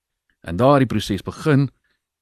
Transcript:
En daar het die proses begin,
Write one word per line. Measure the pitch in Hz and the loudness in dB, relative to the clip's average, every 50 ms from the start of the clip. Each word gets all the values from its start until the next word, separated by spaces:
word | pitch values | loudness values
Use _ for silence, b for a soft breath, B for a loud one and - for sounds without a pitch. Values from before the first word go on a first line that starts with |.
| _ _ _ _ _ _ _ _ - | _ _ _ _ _ _ _ _ -14
En | - 85 | -8 -4
daar | 90 123 135 147 139 | 0 4 4 4 4
het | 135 113 | 2 0
die | 104 | -2
proses | 107 - - 104 90 | -4 -4 -4 -6 -6
begin, | - - - - - 160 147 135 143 127 _ _ _ _ _ _ _ _ _ _ | -6 -10 -12 -6 -2 0 2 2 2 0 _ _ _ _ _ _ _ _ _ _